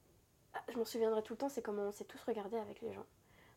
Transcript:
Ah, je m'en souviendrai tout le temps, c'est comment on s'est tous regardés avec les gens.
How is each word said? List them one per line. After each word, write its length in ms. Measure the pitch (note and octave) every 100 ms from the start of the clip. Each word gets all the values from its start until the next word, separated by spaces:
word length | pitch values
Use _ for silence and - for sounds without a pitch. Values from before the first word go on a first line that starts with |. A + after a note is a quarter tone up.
| - - - _ -
Ah, 80 | - -
je 80 | B3
m'en 80 | A3+
souviendrai 360 | A#3 A3 A3
tout 100 | G#3+
le 60 | A3+
temps, 100 | C#4
c'est 120 | B3
comment 280 | G#3+ G#3 G3+
on 20 |
s'est 140 | G3+ G3+
tous 180 | -
regardés 340 | - A3 F#3+ A3+
avec 220 | G#3 G#3
les 140 | A3
gens. 120 | G3 - - - - -